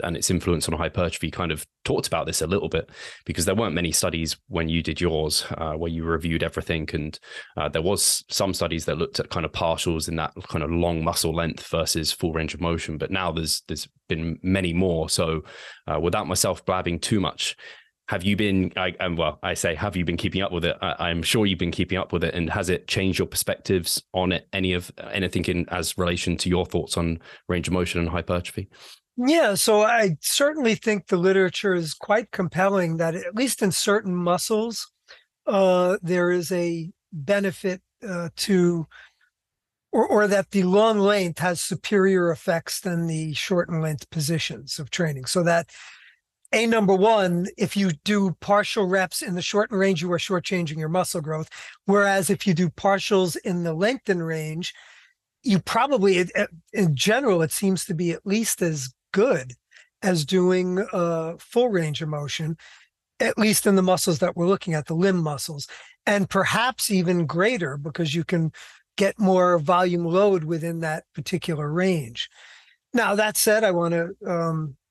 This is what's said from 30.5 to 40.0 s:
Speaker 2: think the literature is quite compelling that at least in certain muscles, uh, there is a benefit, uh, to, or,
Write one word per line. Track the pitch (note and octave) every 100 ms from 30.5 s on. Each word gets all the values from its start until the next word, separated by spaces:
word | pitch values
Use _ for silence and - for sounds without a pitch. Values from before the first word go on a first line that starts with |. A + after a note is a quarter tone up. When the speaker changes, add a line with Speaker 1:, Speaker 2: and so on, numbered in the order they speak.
| D#4 A#3+
Speaker 2:
think | G#3 A#3 G#3 -
the | F#3
literature | F#3 F#3+ F#3 - G3+ F3+
is | D#3+
quite | - - G#3 G#3+
compelling | - F3+ F3+ G3 G3+ E3+ D#3+
that | E3
at | E3+ F3+ G#3+
least | C4 -
in | G3+
certain | - - G3+ G3 F3+
muscles, | F3 F3 - G#3+ A#3 - - _ _ - _ _ -
uh, | G3+ F#3+ F3+ F3+ F#3+
there | E3+ F3+ F3
is | F3+ D#3
a | F3+ F3 E3+ E3 - _
benefit, | D#3+ C#3 G3+ G3 - F#3+ F3+ _ _
uh, | A3 F3 E3+ -
to, | - F#3 F3 E3+ D3+ - - _ _ _ _ _ _ _ _
or, | A#3+